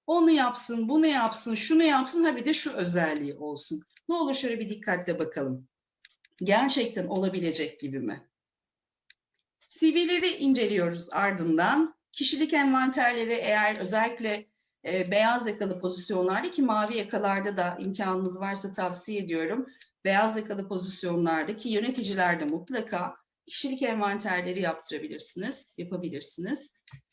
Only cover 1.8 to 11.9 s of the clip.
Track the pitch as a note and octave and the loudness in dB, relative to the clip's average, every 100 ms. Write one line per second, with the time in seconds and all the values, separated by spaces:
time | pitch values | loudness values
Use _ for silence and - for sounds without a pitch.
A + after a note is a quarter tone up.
1.8 | D#4+ C4+ C4 E4+ E4 B3 A#3+ D#4 D4+ - | 6 4 2 2 2 0 2 2 2 0
2.8 | F3 F3 D#3+ D3+ C#3+ C#3 D3 C#3+ - D#3 | 0 2 0 -2 -6 -8 -8 -8 -8 -10
3.8 | - - - E4+ D4 C4+ C4 A3+ G#3 G#3+ | -12 -12 -4 -2 2 2 0 -2 -6 -8
4.8 | - F3 F3+ E3 D#3+ - C#3 C3 - _ | -4 -4 -2 -4 -4 -4 -6 -6 -12 _
5.8 | _ _ - _ - - F#3 G3+ C4+ C4+ | _ _ -16 _ -20 -6 2 4 4 4
6.8 | A3+ - F3 F#3+ F#3+ F#3 E3+ D#3 D3 - | 2 -2 -4 -2 0 0 -2 0 -2 -6
7.8 | C#3+ C3+ A#2+ - - _ _ _ _ _ | -8 -6 -6 -8 -14 _ _ _ _ _
8.8 | _ _ - - _ _ _ _ - - | _ _ -14 -14 _ _ _ _ -20 2
9.8 | D#4+ D#4 E4+ F4 F4 - C#4 B3 G#3 G3+ | 4 4 2 2 0 2 2 4 4 2
10.8 | E3+ E3+ - - G3 F#3+ E3 D#3+ F#3 C#4+ | 0 -2 -4 0 0 2 2 4 4 4
11.8 | D#4+ | 2